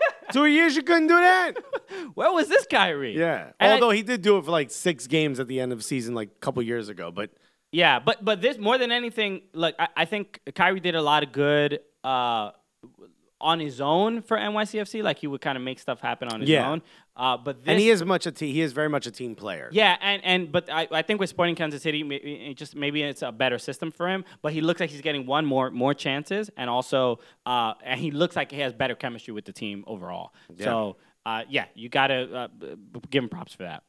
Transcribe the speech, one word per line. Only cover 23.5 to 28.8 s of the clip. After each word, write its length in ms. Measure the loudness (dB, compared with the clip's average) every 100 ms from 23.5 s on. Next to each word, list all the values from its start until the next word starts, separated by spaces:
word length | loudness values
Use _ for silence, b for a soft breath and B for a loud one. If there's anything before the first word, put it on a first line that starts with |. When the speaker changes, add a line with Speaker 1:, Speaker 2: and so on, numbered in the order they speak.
| 0
Speaker 1:
system 320 | -6 -8 -8
for 180 | -4 -2
him. 160 | -2 -6 B
But 100 | -4
he 80 | 0
looks 180 | 0 0
like 100 | -4
he's 100 | -4
getting 220 | -4 -4 0
one 180 | 0 2
more, 240 | 0 0
more 220 | 0 0
chances, 560 | 0 -2 -4 -4 -6 -6 -8
and 100 | -2
also, 520 | -2 0 0 2 -2 b b -4
uh, 260 | 0 -2 -4
and 140 | -6 -4
he 100 | -2
looks 260 | 0 -2 -2
like 140 | -6
he 100 | -4
has 120 | -6
better 200 | -2